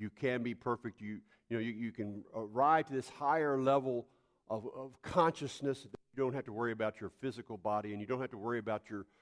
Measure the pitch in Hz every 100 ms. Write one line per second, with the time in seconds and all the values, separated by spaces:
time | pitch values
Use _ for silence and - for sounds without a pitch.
0 | 107 - 135 123 120 117 - 117 117 -
1 | 107 107 - _ - 117 113 110 117 110
2 | 104 101 - - 107 110 139 160 151 135
3 | 120 - 143 160 151 135 131 139 131 123
4 | 117 _ _ _ - 110 113 - 135 127
5 | - 185 165 165 139 - 139 131 - -
6 | _ 123 131 135 123 107 117 110 110 -
7 | 101 - 135 120 117 107 107 104 104 104
8 | 104 127 131 117 107 120 110 107 - 107
9 | 95 _